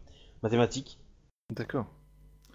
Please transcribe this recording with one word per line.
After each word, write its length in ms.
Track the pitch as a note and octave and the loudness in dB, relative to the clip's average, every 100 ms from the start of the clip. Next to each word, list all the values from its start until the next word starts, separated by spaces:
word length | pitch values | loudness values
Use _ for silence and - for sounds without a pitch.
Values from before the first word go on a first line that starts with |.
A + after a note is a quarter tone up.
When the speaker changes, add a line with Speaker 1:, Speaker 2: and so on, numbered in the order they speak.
| - - - - | -16 -20 -20 -6
Speaker 1:
mathématique. 560 | A2 A#2 A#2 C3+ C3+ - - - - _ - | 2 4 4 2 -8 -14 -20 -20 -20 _ -12
Speaker 2:
D'accord. 360 | A2 A2+ C#3+ G#2+ - - - - - - | -8 -4 -4 -6 -10 -20 -20 -20 -20 -20